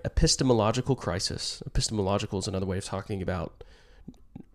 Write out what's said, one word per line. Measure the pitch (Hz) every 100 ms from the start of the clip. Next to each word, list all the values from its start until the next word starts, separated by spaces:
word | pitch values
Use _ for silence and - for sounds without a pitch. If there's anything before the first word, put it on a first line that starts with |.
| -
epistemological | - 160 - 131 113 104 123 127 127
crisis," | - 87 - - - - -
epistemological | - - 107 95 101 110 98
is | 92
another | 95 95
way | 95
of | -
talking | 95 - 98
about | 90 90 80 - - - - - - - - - -